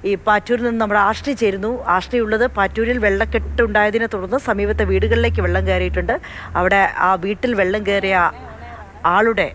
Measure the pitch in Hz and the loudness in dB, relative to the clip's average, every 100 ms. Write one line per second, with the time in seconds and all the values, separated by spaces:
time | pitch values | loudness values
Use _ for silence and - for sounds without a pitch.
0 | 196 196 - 208 - 240 240 233 214 208 | -2 -2 2 0 2 -2 0 -2 0 2
1 | 202 220 285 247 220 190 214 247 - 180 | 2 0 -4 0 0 0 -4 -4 0 0
2 | 180 247 214 214 240 208 196 220 226 247 | 0 -2 0 0 0 0 -2 0 -2 0
3 | 208 196 214 226 - - 233 208 208 220 | 0 0 0 -2 -4 -2 0 2 2 0
4 | 226 214 185 262 262 202 202 214 202 190 | -2 -4 -4 -2 -2 -2 0 0 0 2
5 | 185 233 233 - 175 185 190 185 180 175 | 2 2 2 0 0 0 0 0 0 -2
6 | 180 262 - - - 160 180 196 190 - | -2 -4 -6 -16 -6 -2 2 4 2 2
7 | 185 185 190 208 247 220 185 214 196 202 | 2 2 0 -2 -2 2 2 0 0 0
8 | 190 185 170 - - - - - - - | 2 2 2 -2 -16 -16 -16 -16 -18 -4
9 | 170 185 226 202 160 | 2 4 2 2 -2